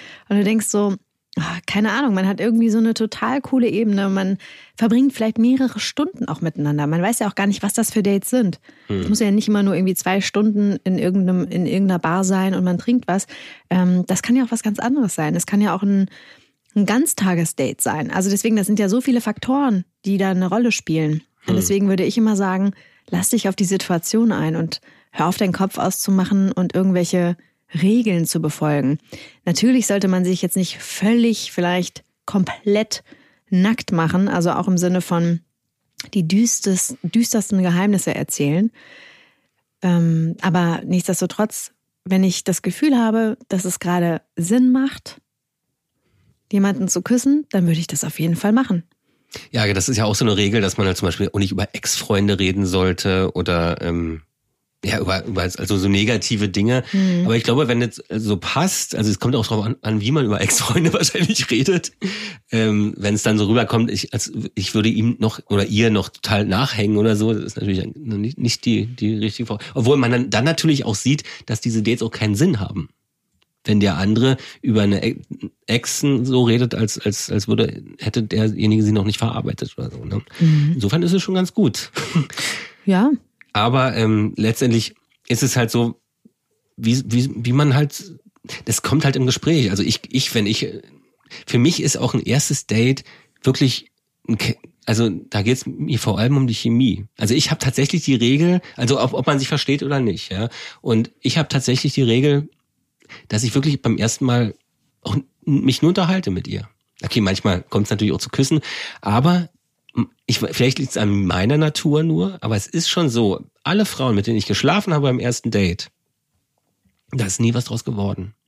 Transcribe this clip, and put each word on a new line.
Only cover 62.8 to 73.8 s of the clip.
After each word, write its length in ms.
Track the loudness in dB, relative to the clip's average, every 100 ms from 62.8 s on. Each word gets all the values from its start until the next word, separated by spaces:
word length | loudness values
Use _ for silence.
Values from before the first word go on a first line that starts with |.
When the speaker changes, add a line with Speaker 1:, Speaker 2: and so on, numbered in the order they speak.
| 0 -2
Speaker 2:
wenn 180 | -2 0
es 80 |
dann 160 | 2 2
so 80 | 4
rüberkommt, 420 | 2 2 2 0
ich, 240 | -2 -6
als, 180 | -6 -6 -8 -8
ich 220 | -6 -4 0
würde 140 | 0
ihm 260 | 2 0 0
noch 200 | -2 -4 -2
oder 180 | 0 0
ihr 240 | 2 2
noch 200 | 2 -2
total 360 | -6 -2 0 0
nachhängen 520 | 0 -2 -2 0 2
oder 180 | 2 2
so, 180 | 0
das 100 | -2
ist 120 | -4 -6
natürlich 300 | -2 -2 -4 -8
nicht, 420 | -8 -4 -4 -4
nicht 280 | -4 -2 0
die, 200 | 0 -2
die 300 | -4 -2 -2
richtige 320 | -2 -4 -6
Frau. 100 | -8 -8
Obwohl 240 | 0 2 4
man 140 | 2
dann, 180 | 0 0
dann 140 | 0 0
natürlich 400 | 0 2 0 0
auch 100 | -2
sieht, 280 | 0 -2 -4 -14 -8
dass 140 | -6
diese 200 | -2 0
Dates 220 | 0 0
auch 80 | -4
keinen 240 | -4 -2 2
Sinn 240 | 2 2
haben. 300 | -4 -8 -10 _ _ _ _ _ _ _ 0
Wenn 140 |
der 160 | 2